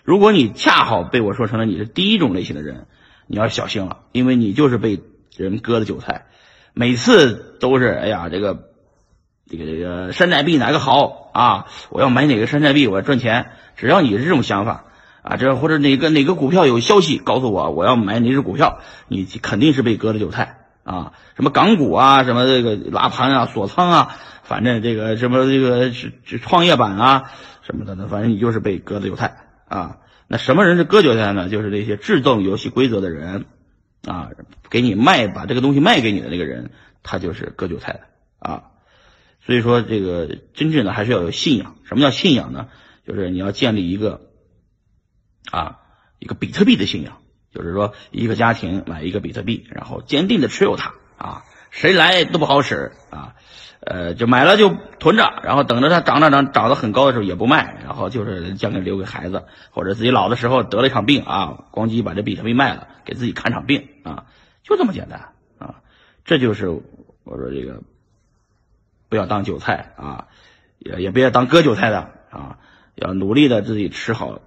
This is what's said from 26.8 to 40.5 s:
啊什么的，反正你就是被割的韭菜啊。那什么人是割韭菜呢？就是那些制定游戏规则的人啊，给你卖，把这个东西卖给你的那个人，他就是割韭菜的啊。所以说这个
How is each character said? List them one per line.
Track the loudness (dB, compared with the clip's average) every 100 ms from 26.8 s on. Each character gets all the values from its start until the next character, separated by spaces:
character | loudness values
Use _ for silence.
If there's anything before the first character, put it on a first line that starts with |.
| 2 4
啊 | 4 4 0 -20 -20 -20
什 | -12 -10
么 | -10
的， | -12 -8
反 | -4
正 | -2
你 | 0
就 | 0
是 | -2
被 | -4 -6
割 | -6 -8
的 | -6
韭 | -6
菜 | -6 -8 -20 _ -10
啊。 | -8 -8 -14 _ _ -8
那 | -6
什 | 2 4
么 | 4
人 | 4
是 |
割 | 4 4
韭 | 6 4
菜 | 0
呢？ | -2 -4
就 | -4
是 | -4
那 | -4 -4
些 | -6
制 | 0 0
定 | 2 2
游 | 0 -4
戏 | -4
规 | -2 0
则 | 0
的 | -4
人 | -8 -8 -10 -12 _ _ _ _ _ -12
啊， | -10 -12 -16 -20 -20 -6
给 | 0
你 | 0
卖， | 2 4 4 0
把 | -6 -4
这 | 0
个 |
东 | 2
西 | 4
卖 | 4 4
给 | 2
你 | -2
的 | -4
那 | -6
个 | -6
人， | -8 -14 -18 _ _
他 | -10 -8
就 | -6
是 | -8 -12 -8
割 | -8
韭 | -8
菜 | -10
的 | -14 -16 _ _ _
啊。 | -12 -12 _ _ _ _ _ _ _ _ -2
所 | 0
以 |
说 | 2 2
这 | 2 -4
个 | -2 -4 -6 -10 _